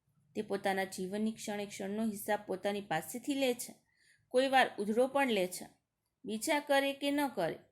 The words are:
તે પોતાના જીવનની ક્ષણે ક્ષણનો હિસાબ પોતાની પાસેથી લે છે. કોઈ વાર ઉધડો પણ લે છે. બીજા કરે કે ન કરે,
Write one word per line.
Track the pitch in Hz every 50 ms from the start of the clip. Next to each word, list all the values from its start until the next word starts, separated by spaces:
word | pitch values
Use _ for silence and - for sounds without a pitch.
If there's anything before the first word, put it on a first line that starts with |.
| _ _ _ _ _ _ -
તે | 208
પોતાના | 214 - 196 196 196 196 190 190 190
જીવનની | 190 190 - 185 185 202 214 220 220
ક્ષણે | 220 - - 220 208 208 202
ક્ષણનો | 202 - - 196 190 202 220 226
હિસાબ | 220 202 202 - - 208 208 208
પોતાની | - 190 185 - 202 202 202
પાસેથી | 202 - 160 160 165 - - 240 - 294 277
લે | 277 269 247 240
છે. | 233 - - - _ _ _ _ _ _ _ _ _ _ -
કોઈ | - 254 269 269
વાર | 269 262 233 - - -
ઉધડો | 208 202 214 240 254
પણ | 262 269 277 277 247
લે | 220 196 180
છે. | 180 - - 208 - _ _ _ _ _ _ _ _ _ _ -
બીજા | 220 220 214 - 311 302 294
કરે | 294 - 277 277 277 277
કે | 277 269 277 285
ન | 285 294 285 262
કરે, | 220 208 170 156 - - - -